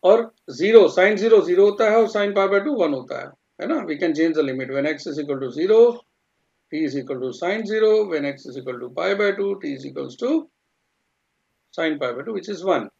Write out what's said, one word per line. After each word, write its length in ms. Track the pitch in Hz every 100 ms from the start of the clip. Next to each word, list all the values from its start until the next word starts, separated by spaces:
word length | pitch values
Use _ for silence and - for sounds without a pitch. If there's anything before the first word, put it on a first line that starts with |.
और 280 | 180 220 226 _ -
zero, 360 | 127 185 226 175
sin 280 | - 190 208
zero 240 | 220 214 165
zero 220 | 180 202
होता 200 | 202 220
है 80 | 220
और 60 | 220
sin 240 | 220 202 202
pi 120 | 196
by 80 | 202 208
two 80 | 262
one 160 | 165
होता 280 | 135 - -
है, 100 | - - _ _
है 60 | 196
ना? 180 | 311 185
We 100 | 147
can 160 | 170
change 220 | 151 165 156
the 80 |
limit 260 | 139 131 131
when 140 | 135 143
x 220 | 147 -
is 120 | 147
equal 200 | 147 139
to 120 | 131
zero, 480 | 127 180 220 240 233 _ _ _ _ _ _ _
t 140 | 151
is 120 | 151 139
equal 240 | 131 131
to 120 | 131
sin 320 | 123 175 214 202
zero, 420 | 220 214 214 208
when 180 | 160 143
x 200 | 139 -
is 120 | 139
equal 220 | 127 123
to 100 | 123 139
pi 120 | 180 202
by 160 | 208
two, 280 | 196 202 196
t 120 | 147
is 120 | 139 139
equals 300 | 135 - -
to 300 | 240 320 311 _ _ _ _ _ _ _ _ _ _ _ _
sin 260 | - 165 147
pi 140 | 131
by 100 | 123
two, 100 | 160
which 160 | 208 190
is 140 | 190
one। 260 | 185 151 101 _